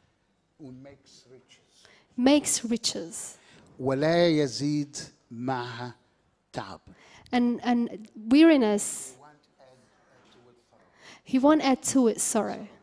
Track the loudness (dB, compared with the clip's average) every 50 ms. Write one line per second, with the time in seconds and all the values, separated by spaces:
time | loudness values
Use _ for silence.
0 | _ _ _ _ _ _ _ _ _ _ _ _ -20 -20 -20 -20 -20 -20 -20 _
1 | _ _ _ -20 _ _ -20 -20 _ _ -20 _ _ _ _ _ -20 -20 _ _
2 | _ _ _ 0 4 4 4 4 2 0 -2 -4 -2 -4 -6 -4 -4 -6 -6 -6
3 | -10 -12 -12 -14 -14 -14 -16 -20 _ _ -20 -20 -20 _ _ -8 -4 -4 -2 0
4 | 0 2 2 4 4 4 4 2 0 -2 -4 -4 -4 -4 -2 -4 -4 -6 -10 -14
5 | -16 -16 -20 _ _ _ -14 -8 -6 -6 -6 -6 -8 -10 -12 -12 -12 -14 -14 _
6 | _ _ _ _ _ _ _ _ _ _ -12 -12 -12 -12 -16 -20 _ -20 -20 -20
7 | -20 -20 -20 -20 -12 -4 -2 0 0 0 -2 -2 -2 -2 -2 -2 -2 -4 -8 -14
8 | -18 -20 _ -16 -2 2 6 6 8 8 6 6 4 2 2 0 -2 -6 -8 -10
9 | -12 -16 -18 -20 -20 -20 -20 _ _ _ _ _ -20 -20 -20 _ _ _ _ _
10 | _ _ _ _ _ _ _ _ _ -20 _ _ _ _ _ _ _ _ _ _
11 | -20 -20 -20 -20 _ -4 -2 4 4 4 4 4 4 2 0 0 -2 0 0 2
12 | 2 2 2 0 -2 -2 -2 -2 -2 -2 -6 -10 -14 -16 -20 -20